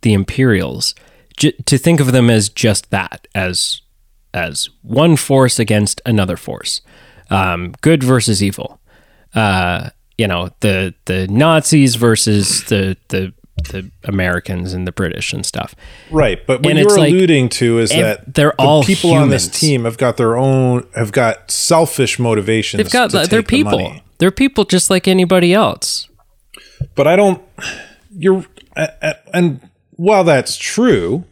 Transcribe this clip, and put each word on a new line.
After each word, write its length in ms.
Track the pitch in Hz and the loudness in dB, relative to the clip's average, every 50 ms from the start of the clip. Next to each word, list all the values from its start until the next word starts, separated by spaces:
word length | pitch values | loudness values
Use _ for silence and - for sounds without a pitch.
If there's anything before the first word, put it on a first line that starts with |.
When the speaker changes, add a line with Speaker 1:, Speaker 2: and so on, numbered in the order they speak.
Speaker 1:
the 120 | - 117 107 | 2 2 2
Imperials, 800 | 98 98 - - - 131 127 110 95 87 67 62 - - - - _ _ _ _ _ _ _ _ - | 2 0 -2 -2 0 2 2 2 0 0 -4 -6 -6 -6 -6 -8 _ _ _ _ _ _ _ _ -2
j-, 140 | - 151 - _ - | -2 -2 -2 _ -2
to 120 | - 147 131 | 0 0 2
think 220 | - 170 170 151 | 2 2 2 2
of 120 | 147 127 | 2 2
them 180 | 123 131 120 117 | 2 4 4 4
as 200 | 117 110 101 - | 4 2 2 0
just 400 | _ - - 113 104 - - _ | _ -2 0 0 0 0 -4 _
that, 380 | - 98 92 - - - _ - _ | -6 -6 -6 -6 -12 -18 _ -10 _
as, 460 | 101 95 92 90 - - - - - _ _ _ _ _ _ _ _ _ _ _ | -6 -4 -4 -4 -6 -6 -6 -8 -10 _ _ _ _ _ _ _ _ _ _ _
as 340 | - 85 85 73 - - - _ _ | -8 -8 -6 -6 -8 -10 -10 _ _
one 340 | _ 117 113 127 151 170 165 | _ -4 0 2 4 4 4
force 440 | 139 - - 139 135 131 123 - - | 2 0 0 4 4 4 4 2 0
against 420 | 117 104 110 104 104 101 - - - - | -2 0 2 0 0 0 -4 -6 -4 -2
another 300 | 117 107 98 92 90 - | 0 0 0 -2 -4 -8
force, 440 | - - - - - - - - _ _ _ - - - _ - - - | -10 -12 -14 -12 -10 -10 -10 -10 _ _ _ -20 -20 -20 _ -20 -10 -4
um, 440 | - 98 95 92 87 85 90 90 87 - | -2 -2 0 0 -2 -4 -6 -10 -12 -2
good 220 | - 151 165 151 131 | 2 2 2 2 2
versus 400 | 127 131 123 107 - 110 90 98 | 2 2 2 2 0 0 0 0
evil. 360 | 98 95 - - - - _ _ _ _ _ _ _ _ _ _ _ _ | -2 -4 -6 -12 -14 -16 _ _ _ _ _ _ _ _ _ _ _ _
Uh, 560 | - 110 104 95 92 92 87 87 - - - - _ _ _ _ - | 0 0 2 2 0 0 -2 -4 -6 -8 -12 -16 _ _ _ _ -4
you 100 | 117 101 | -2 -2
know, 220 | 90 87 87 92 _ _ | -2 -4 -6 -8 _ _
the, 340 | - 107 95 92 95 92 82 _ _ | -2 -2 0 0 -2 -4 -8 _ _
the 220 | - 95 92 92 92 | -6 -4 -4 -4 -2
Nazis 680 | 101 113 147 165 165 156 147 - - 151 139 131 110 | 0 0 2 4 2 2 2 2 2 4 4 4 2
versus 720 | 107 117 120 113 104 - - 107 104 98 92 - - - | 2 2 2 2 2 2 0 0 0 0 0 -4 -6 -4
the, 320 | - 113 101 98 95 95 - _ _ | -2 -2 -2 0 -2 -4 -8 _ _
the, 260 | - 95 95 95 - _ _ _ _ - - - | -6 -6 -6 -6 -10 _ _ _ _ -10 -10 -8
the 180 | - 95 92 95 - _ _ | -8 -12 -12 -12 -18 _ _
Americans 720 | - 101 98 92 90 90 87 - - 95 87 90 92 90 | -6 -4 -2 -2 0 -2 -4 -4 -6 -8 -8 -6 -6 -6
and 120 | 92 90 90 | -6 -6 -8
the 40 | |
British 400 | 87 - 98 80 85 - - - - | -6 -4 -6 -6 -4 -6 -8 -8 -8
and 120 | - - | -8 -8
stuff. 280 | - - - - - - _ - - - - - - | -8 -8 -8 -10 -10 -12 _ -20 -20 -20 -20 -18 -6
Speaker 2:
Right, 360 | 160 156 147 113 92 - - | -2 0 0 0 0 -4 -4
but 140 | - 135 123 | -4 -4 0
what 80 | 139 147 | 0 0
Speaker 1:
And 80 | 151 160 | 2 4
Speaker 2:
you're 80 | 190 208 | 4 4
Speaker 1:
it's 100 | 208 196 | 4 4
like, 120 | 160 147 | 4 4
Speaker 2:
alluding 380 | 170 185 185 175 165 143 127 120 | 4 4 4 4 4 2 2 0
to 300 | - - 123 120 117 117 | -2 0 0 0 2 2
is 120 | 117 104 | 0 0
Speaker 1:
ev-, 80 | - - | 0 0
Speaker 2:
that 340 | 120 110 107 - - - 131 | 0 0 -2 -4 -8 -6 0
Speaker 1:
they're 200 | - 147 151 - - | 2 2 2 2 2
Speaker 2:
the 60 | 131 | 2
Speaker 1:
all 200 | 135 151 156 139 | 4 4 4 4
Speaker 2:
people 300 | - 196 - - 175 165 | 2 0 0 2 2 4
on 160 | 160 147 135 | 4 4 4
this 140 | - 127 - | 2 0 -2
Speaker 1:
humans. 140 | - - - | -4 -4 -2
Speaker 2:
team 260 | - 156 143 127 117 | 0 0 0 0 -2
have 120 | 117 113 117 | -4 -4 0
got 200 | 135 123 113 - | -2 -2 0 0
their 180 | 120 113 117 | 0 0 2
own, 520 | 120 131 135 135 131 131 127 123 123 120 - _ | 2 2 2 2 2 2 2 0 -2 -4 -6 _
have 160 | - 117 104 101 | -6 -6 -2 0
got 360 | 139 123 113 110 - _ - | 0 0 0 0 -4 _ -10
selfish 720 | - - - - 170 160 170 160 - - 135 113 - - | -8 -6 -2 2 2 2 2 0 0 -2 -2 -2 -2 -2
motivations 640 | 123 117 113 107 98 101 110 110 107 - - - 214 | -2 0 0 0 0 0 -2 -2 -2 -4 -4 -4 -4
Speaker 1:
They've 80 | 196 | -2
got, 200 | - 247 247 214 | 0 0 0 0
Speaker 2:
to 60 | 208 190 | 0 -2
Speaker 1:
they're 80 | 156 175 | 0 2
Speaker 2:
take 40 | |
the 120 | 202 220 220 | 0 0 0
Speaker 1:
people. 280 | - - 269 302 208 - 123 | 0 0 0 0 0 0 -2
Speaker 2:
money. 240 | 87 - - - _ _ _ _ | -2 -6 -10 -14 _ _ _ _
Speaker 1:
They're 140 | 160 185 | 0 0
people 340 | 185 - 269 277 269 - 202 | 2 2 0 0 2 0 0
just 240 | - - 185 - - | 2 2 0 2 2
like 180 | 196 185 - - | 0 2 2 2
anybody 460 | 190 185 185 170 185 185 175 175 175 | 2 2 2 4 2 2 4 4 4
else. 560 | 208 220 127 - - - - - - - _ _ _ _ _ _ _ _ _ _ - - - _ _ - - - | 4 2 0 -2 -4 -8 -8 -8 -8 -10 _ _ _ _ _ _ _ _ _ _ -20 -20 -20 _ _ -12 -10 -2
Speaker 2:
But 120 | - 139 147 | 0 2 4
I 80 | 170 | 4
don't, 260 | 185 208 196 185 - - _ _ - - - - - - - - _ _ _ | 4 4 2 2 -2 -6 _ _ -16 -14 -14 -14 -14 -18 -20 -20 _ _ _
you're, 360 | 214 190 151 190 190 190 170 - _ - _ _ _ | -16 -2 0 0 0 0 -2 -10 _ -20 _ _ _
a-, 140 | 139 156 151 - - | -6 -6 -6 -6 -6
a-, 140 | - 156 151 - _ - - | -6 -6 -6 -6 _ -6 -2
and 280 | 175 180 170 139 131 _ - _ _ _ _ | 0 0 0 -2 -4 _ -20 _ _ _ _
while 320 | _ - 165 190 214 202 185 | _ -4 0 2 2 4 4
that's 320 | 170 156 131 123 - - - | 4 2 2 2 -2 -8 -10
true 680 | - - - - 233 254 180 107 87 85 110 160 180 - | -10 -8 -2 0 2 2 2 2 0 -2 -4 -4 -6 -10